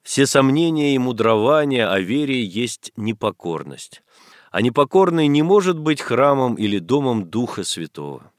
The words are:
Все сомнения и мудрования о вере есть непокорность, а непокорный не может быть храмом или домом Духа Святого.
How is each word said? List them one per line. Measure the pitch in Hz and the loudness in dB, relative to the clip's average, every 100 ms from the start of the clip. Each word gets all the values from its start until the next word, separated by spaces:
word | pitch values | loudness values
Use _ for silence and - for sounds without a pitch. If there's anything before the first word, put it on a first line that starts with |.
Все | - - 135 | -4 0 2
сомнения | 139 135 143 170 156 147 135 | 4 4 2 0 0 0 2
и | |
мудрования | 123 113 113 110 117 156 147 127 104 | 0 0 2 2 4 2 2 0 0
о | 98 | 0
вере | 92 135 143 131 | -2 -2 -2 -4
есть | 104 95 120 - - - | -4 -4 -6 -8 -16 -8
непокорность, | 107 110 107 - 87 80 71 65 - - _ _ _ - _ | -6 -4 -6 -6 -8 -8 -10 -16 -20 -20 _ _ _ -20 _
а | 92 | -2
непокорный | 117 120 139 190 185 165 151 | 0 2 2 4 4 2 2
не | 147 | 2
может | 160 202 185 165 | 4 4 2 -2
быть | 156 151 | -2 -4
храмом | - 117 139 139 127 113 | -2 2 2 2 0 -2
или | 104 101 | -2 -2
домом | 85 139 135 113 87 | 0 0 0 -2 -4
Духа | 107 120 - 90 | -4 -4 -6 -8
Святого. | - 80 - 71 69 - | -8 -10 -12 -14 -14 -20